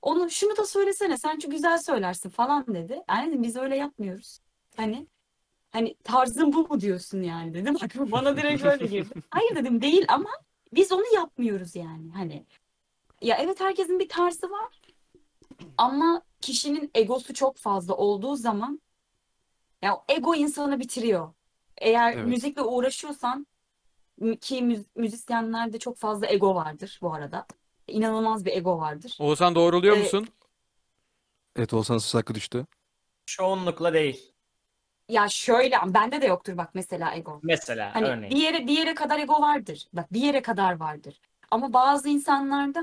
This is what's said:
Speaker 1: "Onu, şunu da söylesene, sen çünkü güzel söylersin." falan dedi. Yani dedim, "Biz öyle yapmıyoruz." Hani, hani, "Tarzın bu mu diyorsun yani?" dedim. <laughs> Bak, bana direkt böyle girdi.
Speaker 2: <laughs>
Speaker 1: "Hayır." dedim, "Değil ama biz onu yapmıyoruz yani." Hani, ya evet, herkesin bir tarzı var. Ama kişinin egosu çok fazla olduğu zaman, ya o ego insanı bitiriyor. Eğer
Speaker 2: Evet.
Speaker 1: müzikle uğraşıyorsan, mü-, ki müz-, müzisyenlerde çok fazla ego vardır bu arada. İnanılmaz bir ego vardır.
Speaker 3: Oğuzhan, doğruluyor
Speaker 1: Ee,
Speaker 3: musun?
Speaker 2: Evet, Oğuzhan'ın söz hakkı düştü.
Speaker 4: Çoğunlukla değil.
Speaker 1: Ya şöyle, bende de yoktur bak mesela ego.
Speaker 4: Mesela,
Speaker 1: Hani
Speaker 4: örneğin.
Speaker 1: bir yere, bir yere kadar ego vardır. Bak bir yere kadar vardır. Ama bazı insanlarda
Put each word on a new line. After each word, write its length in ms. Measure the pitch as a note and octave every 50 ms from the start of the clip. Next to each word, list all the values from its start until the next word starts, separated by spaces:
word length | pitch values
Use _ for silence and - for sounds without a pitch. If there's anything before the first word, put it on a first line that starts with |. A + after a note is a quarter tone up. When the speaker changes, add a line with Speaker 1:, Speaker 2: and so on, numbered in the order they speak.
Speaker 1:
"Onu, 280 | - C#4 D#4+ E4+ F4+ E4+
şunu 280 | - - G4 G#4 G#4+
da 80 | A4 G#4+
söylesene, 520 | G4 - G4 G4 F#4+ G4 - G4+ F4+ C#4+
sen 220 | A#3+ - D4+ D#4 D#4
çünkü 160 | D4+ D4 C#4+
güzel 220 | D#4 D4 E4+ E4+
söylersin." 520 | E4 E4 - - A3 G3 F3+ F3+ - - F#3
falan 380 | - - A#3+ C4 D4 D4 C4+
dedi. 340 | A#3+ G#3 E3+ E3 F3 B3+ D#4 - -
Yani 200 | F#3+ A3 C#4 E4
dedim, 140 | D#4 B3+ A#3
"Biz 120 | A#3 A3+
öyle 200 | B3 C4 C4+ C4+
yapmıyoruz." 640 | C4+ C#4+ C#4+ C#4+ - G#3 F#3+ F3+ G3+ - - - - _ _ _ _ _ _ _
Hani, 320 | - A3+ G#3+ A3 C4 D#4 _ _ _ _ _ _ _ _ _ _ _ _ _
hani, 240 | - A3+ A#3 A3 - _ _
"Tarzın 500 | - A3 B3+ B3+ B3 A3+ B3+ D#4+ D4 C#4+
bu 140 | D#4+ D#4+
mu 120 | - D4 C4
diyorsun 400 | F#3 G3+ F#3 F3+ - - - F#3+
yani?" 320 | F#3 E3+ E3 E3+ E3 E3 D#3+
dedim. 220 | F3 F#3+ C4+ D4
<laughs> 60 | E4+
Bak, 300 | - G3 - A#3+ C#4 A3
bana 260 | G#3+ B3 C4 C#4+ C#4+
direkt 260 | C#4 D4+ D4 D4 C4+ C#4
böyle 220 | C#4+ C#4+ C#4 B3
girdi. 240 | G#3+ G3 G3+ - G3+ - E3
Speaker 2:
<laughs> 100 | - _
Speaker 1:
"Hayır." 240 | - F4 A4 A#4 G#4+
dedim, 260 | D#4+ A#3+ B3+ A#3+ A3+
"Değil 240 | A#3 C#4+ D#4 F#4+ F4+
ama 220 | - - C#4+ G4 G#4 B4+ D#5 _ _ _ _ _ _ -
biz 180 | C#4 G4 F#4+
onu 240 | F#4 F#4 G#4 B4 A4
yapmıyoruz 600 | G4 E4+ - _ - A#3+ A3+ G3+ F#3+ F3+ E3+ -
yani." 360 | F3 E3+ D#3+ D#3+ D#3+ D#3+ E3
Hani, 340 | E3 G3 F#3+ E3 D3 C#3+ - _ _ _ _ _ _ _ _ _ _ _ _ _ _ _
ya 140 | - A#3 A3+
evet, 220 | - - E4+ F#4+ -
herkesin 380 | F#4 F#4+ F#4+ F#4 F#4+ E4 F4+ F#4
bir 100 | F#4 -
tarzı 400 | - - F4 F4 E4+ - - F4+
var. 300 | G4 G4+ A4 A#4+ _ _ _ _ _ _ _ _ _ - _ _ _ _ _ _ - _ - - -
Ama 440 | - A3+ B3+ C4+ C#4+ D#4+ E4 E4+ E4+ _ _ _ _
kişinin 500 | - - B3+ A#3+ - D4 C#4+ D#4+ D4 D4 _
egosu 380 | A3+ A3 F#3+ B3 C4 B3 - B3
çok 240 | - C#4 C4+ C4
fazla 360 | - - A3 G3+ G3 F3 F3 G3
olduğu 380 | - G3 G3+ G#3 G3 G3 C4 C#4+
zaman, 460 | C4 A3+ A#3 G#3+ G3+ A3 C4 D4 D4+ _ _ _ _ _ _ _ _ _ _ _ _ _ _ _ _ _ _ _ _
ya 140 | - G3 G3+
o 80 | - - -
ego 260 | C#4 D#4+ A#3+ E4 E4+
insanı 440 | D#4 D4 D4 - D4 D4 C#4+ C#4 B3
bitiriyor. 540 | C4+ - - C4 A3 A3+ G3+ F3 D#3+ D#3+ _ _ _ _ _ _ _ _ _
Eğer 360 | - - - A3+ A#3 A#3 A#3 A#3
Speaker 2:
Evet. 140 | A#3+ A3
Speaker 1:
müzikle 340 | A#3+ B3 A#3+ B3 C#4+ C#4 D4
uğraşıyorsan, 840 | C4+ A3 B3 B3 B3 C4 C4+ - - D4+ C#4+ - - A#3+ B3+ C#4 C#4+ _ _ _ _ _ _ _ _ _ _ _ _ _ _ -
mü-, 180 | - A3+ A3+
ki 240 | - - - C4+ B3+
müz-, 240 | B3 A#3+ A#3 G#3 G3+ _ _
müzisyenlerde 840 | - A#3 A3 G3+ A#3 - - A#3+ A3+ A3+ A3+ A3+ A3+ A#3 A3+ G#3+ A3+
çok 180 | - B3 A#3+
fazla 300 | - - G#3+ G#3+ G3+ G#3
ego 280 | - G#3 G3 G3 G3 F#3
vardır 440 | F3+ D#3+ D#3 D3+ - F#3+ G3 - -
bu 120 | - E3+ D#3
arada. 320 | D3+ D3 C#3+ E3 F#3 - _ - _ _ _ _ _ _
İnanılmaz 580 | - - G#3+ A3 A3+ A3 A3 A3 A3 A3 G#3+ F#3
bir 60 | G3
ego 260 | A3+ F#3+ E3+ F#3 F3+ D#3+
vardır. 360 | D#3+ D3+ D3+ D3+ - A#3+ - -
Speaker 3:
Oğuzhan, 360 | D3 D3 D3+ D3 F3 F3 E3+
doğruluyor 420 | E3 E3+ F3 F3 F3+ F3+ G3+ G#3
Speaker 1:
Ee, 20 | G#3
Speaker 3:
musun? 280 | G3+ G3 G3+ G3 A3 A#3 _ _ _ _ _ _ _ _ _ _ _ _ _ _ _ _ _ _ _ _ _ _ _ _ _
Speaker 2:
Evet, 180 | - A#2 - -
Oğuzhan'ın 260 | A2+ A2 - A#2+ A2+
söz 160 | - - -
hakkı 200 | A#2 A2+ - A#2
düştü. 300 | G#2+ - - - A#2+ C3+ _ _ _ _ _ _ _ _ _ _ _ _
Speaker 4:
Çoğunlukla 680 | - - - F#3 F#3 F#3+ F#3+ F#3 F3 E3+ E3 E3 E3+ D#3+
değil. 380 | D#3 D#3 C#3+ C3 - - _ _ _ _ _ _ _ _ _ _ _ _ _ _ _ _ -
Speaker 1:
Ya 200 | A3+ A3 G#3 G3+
şöyle, 460 | - - - - A#3 A#3+ C4 C4 B3+ - F3
bende 360 | F#3+ F#3 G#3+ G#3+ A#3+ C#4 D4+
de 40 | C#4
yoktur 320 | A3 F3+ F3+ _ G#3 F3+
bak 120 | F3 E3 - _
mesela 420 | F#3+ F#3 - F#3+ E3 E3 D#3 -
ego. 240 | E3 D#3+ - D3+ D3 D3+
Speaker 4:
Mesela, 520 | E3 E3 D#3 - - A#2+ A2 G#2 G2+ G#2
Speaker 1:
Hani 100 | A3+ A3
Speaker 4:
örneğin. 280 | C3+ B2 A#2 G#2+ G2 C4
Speaker 1:
bir 60 | C#4+
yere, 260 | D4+ D#4 E4 E4 B3
bir 100 | A#3+ D4
yere 160 | D#4 D#4+ D#4+ D#4+
kadar 260 | D#4+ D#4 B3 D4+ D4+
ego 220 | D4+ C4 D4+ D4+
vardır. 460 | D4+ D4 D4 C#4+ G3+ - D#3 D3 - _ -
Bak 200 | F3 E3+ _ F#3
bir 80 | A3+
yere 200 | C4+ C#4+ C#4+ C4+
kadar 380 | C4 A#3 A3+ F#3 G3 F#3 F3+ D#3+
vardır. 420 | D#3+ D#3 D3+ D3+ D3 C#3+ - _ _ _ _ _ _ _
Ama 220 | - A3+ C4+ C4+ A3
bazı 360 | B3 B3+ C4+ C#4+ C#4+ C#4 D4
insanlarda 720 | D4 C#4+ C#4 - C#4+ C#4 C#4 C#4 C#4 C#4 C#4+ C#4 C#4 E4+